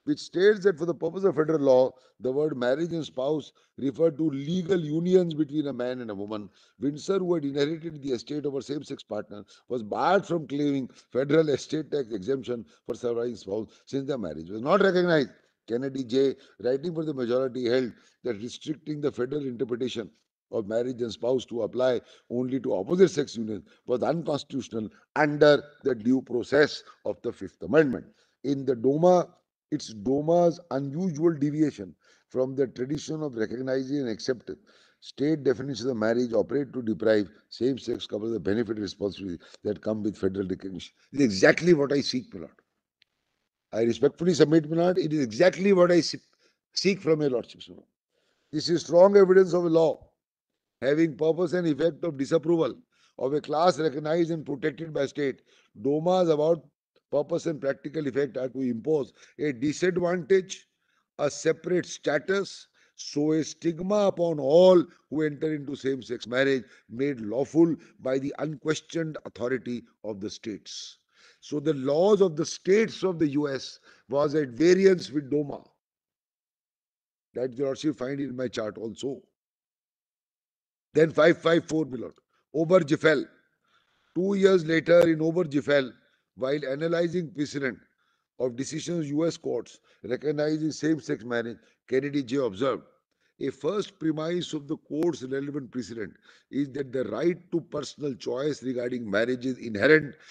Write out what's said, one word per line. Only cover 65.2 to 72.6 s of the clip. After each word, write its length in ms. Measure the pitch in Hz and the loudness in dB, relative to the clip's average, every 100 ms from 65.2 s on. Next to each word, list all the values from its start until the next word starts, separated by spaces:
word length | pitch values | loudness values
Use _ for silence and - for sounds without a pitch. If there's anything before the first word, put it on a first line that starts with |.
enter 320 | 151 139 156 | -2 -2 -4
into 220 | 151 139 135 | -4 -6 -4
same-sex 500 | 135 135 107 120 110 | -4 -4 -6 -10 -2
marriage 380 | 123 139 135 104 - _ | 2 2 2 -2 -18 _
made 300 | 113 143 127 | -4 -4 -2
lawful 540 | 104 117 139 156 170 147 - _ | -4 -4 0 4 4 2 -8 _
by 180 | 127 135 | -4 -2
the 160 | 139 - | -4 -6
unquestioned 800 | 147 147 156 156 - 165 160 143 - | -8 -4 -4 -4 -4 -6 -6 -8 -16
authority 580 | - 120 127 120 120 120 _ | -6 -4 -4 -4 -10 -10 _
of 180 | 107 101 | -12 -8
the 80 | 101 | -10
states. 720 | - 113 98 - - - - _ _ - _ | -10 -12 -12 -14 -16 -18 -20 _ _ -20 _
So 200 | - 147 | -8 -4
the 140 | 147 | -2
laws 460 | 143 131 151 196 202 | -2 0 2 4 4
of 160 | 190 151 | 4 2
the 100 | 156 | -6
states 580 | - | -4